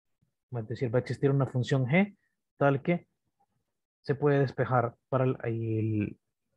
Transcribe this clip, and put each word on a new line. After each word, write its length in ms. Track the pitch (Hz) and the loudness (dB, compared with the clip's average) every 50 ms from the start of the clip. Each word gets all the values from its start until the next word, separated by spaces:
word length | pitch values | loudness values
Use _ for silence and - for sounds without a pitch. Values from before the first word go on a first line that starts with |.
| _ _ _ _ _ _ _ _ _ _ | _ _ _ _ _ _ _ _ _ _
es 160 | - 120 110 - | -10 -10 -8 -8
decir, 260 | 120 - 135 120 110 | -6 -4 -4 0 0
va 60 | 127 | -2
a 20 | |
existir 300 | 120 - 120 - - 139 | -2 -2 -6 0 0 2
una 140 | 139 139 135 | 2 2 0
función 400 | 127 - 127 120 - 147 135 131 | 0 0 -4 -2 0 0 0 0
g 320 | 117 143 180 202 202 - _ _ _ _ _ _ _ _ _ | 2 4 2 2 2 -2 _ _ _ _ _ _ _ _ _
tal 240 | 143 139 139 131 | 2 2 2 2
que 260 | - - 175 165 - _ _ _ _ _ _ _ _ _ _ _ _ _ _ _ _ _ _ _ | 0 -2 -2 -2 -2 _ _ _ _ _ _ _ _ _ _ _ _ _ _ _ _ _ _ _
se 140 | _ - 139 | _ -6 -4
puede 240 | 127 147 147 143 139 | 0 2 2 2 2
despejar 560 | 139 123 - - 131 - 127 127 117 117 - _ _ _ | 2 0 0 -2 -2 2 2 2 2 0 -4 _ _ _
para 140 | - 127 131 | 0 0 0
el, 140 | 127 127 - - | 0 0 -2 -4
el, 760 | 120 113 113 113 113 110 110 110 110 107 107 104 - - _ _ _ _ _ _ _ _ | -6 -4 -4 -4 -2 -2 -2 0 0 0 -2 -2 -4 -6 _ _ _ _ _ _ _ _